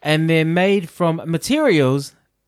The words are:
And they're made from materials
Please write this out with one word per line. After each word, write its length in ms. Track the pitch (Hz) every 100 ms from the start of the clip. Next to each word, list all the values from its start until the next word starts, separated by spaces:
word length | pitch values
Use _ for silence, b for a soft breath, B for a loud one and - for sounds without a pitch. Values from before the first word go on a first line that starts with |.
And 260 | 151 156 160
they're 140 | 160 160
made 420 | 170 190 202 170
from 320 | - 175 160 139
materials 880 | 165 - 285 302 165 131 135 139 _ _ _